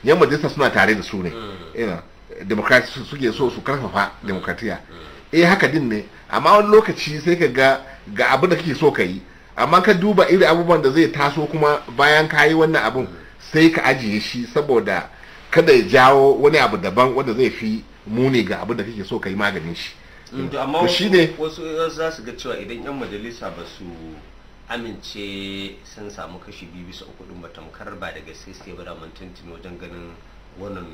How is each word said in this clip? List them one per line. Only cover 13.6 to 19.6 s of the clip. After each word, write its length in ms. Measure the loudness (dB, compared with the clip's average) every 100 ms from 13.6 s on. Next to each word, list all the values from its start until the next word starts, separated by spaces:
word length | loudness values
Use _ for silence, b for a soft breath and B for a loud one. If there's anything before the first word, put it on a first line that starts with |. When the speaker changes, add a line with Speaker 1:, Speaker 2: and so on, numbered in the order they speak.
| 4
Speaker 1:
ka 120 | 4
ajiye 360 | 0 0 -2 -4
shi 260 | -4 -8 -4
saboda 640 | -4 2 0 2 -4 -6 B B B B
kada 220 | 2 6
ya 100 | 6
jawo 520 | 6 6 8 8 6 6
wani 180 | 4 4
abu 180 | 2 0
daban 340 | -2 2 2
wanda 200 | 2 -2
zai 160 | 0 0
fi 340 | 0 -6 -6 -8 -20 -8
muni 360 | -2 0 0
ga 200 | 0 -6
abin 140 | -6 -6
da 80 |
kake 200 | -6 -10
so 140 | -8 -8
ka 100 | -6
yi 60 | -4
maganin 380 | -4 -4